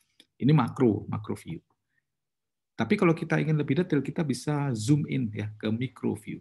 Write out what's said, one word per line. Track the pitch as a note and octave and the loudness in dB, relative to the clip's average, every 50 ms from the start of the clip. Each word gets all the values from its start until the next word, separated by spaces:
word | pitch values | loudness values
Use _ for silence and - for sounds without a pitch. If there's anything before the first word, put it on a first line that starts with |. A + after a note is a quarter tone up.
| _ _ _ _ _ _ _ - | _ _ _ _ _ _ _ -2
Ini | A2 C3+ D#3 | 2 4 4
makro, | C3+ A#2 A2+ - - C3+ A2+ G2+ G#2 - - | 4 4 2 2 2 4 4 4 2 -2 -6
makro | G#2+ G#2+ - - G#2 | -6 -6 -6 -6 -8
view. | - - - - - _ _ _ _ _ _ _ _ _ _ _ _ _ _ _ _ _ _ _ _ _ _ _ - | -8 -10 -12 -12 -12 _ _ _ _ _ _ _ _ _ _ _ _ _ _ _ _ _ _ _ _ _ _ _ -4
Tapi | - - G#3 | 0 0 2
kalau | G#3 F#3+ E3+ | 4 4 4
kita | D#3+ - F3 E3 D#3+ | 4 2 0 -2 0
ingin | D3+ D3 D#3 D#3 D3 | 0 0 0 0 0
lebih | C#3+ - D3 F3 F3+ | 0 0 0 0 0
detail, | - D#3 C#3 | 0 0 -2
kita | C#3 D#3 - - C#3+ | -2 -2 -4 -4 -2
bisa | C3+ A#2+ - - D3+ D3 C#3+ C#3+ C#3 | -2 -4 -4 -2 -2 -2 -2 0 -2
zoom | A#2+ G#2+ G#2+ B2 D3+ D3 - - | -2 0 2 2 2 2 2 0
in, | C#3+ C3+ B2 G#2 G#2 | -2 -2 -2 -4 -4
ya, | G#2 G#2 G#2+ - - | -6 -6 -6 -6 -6
ke | A2 | -4
micro | A2 A2 A#2 C3 B2+ - - B2 A2+ A2+ | -2 -2 -2 -4 -6 -6 -4 -4 -4 -4
view, | G#2+ - - - - | -4 -6 -10 -12 -12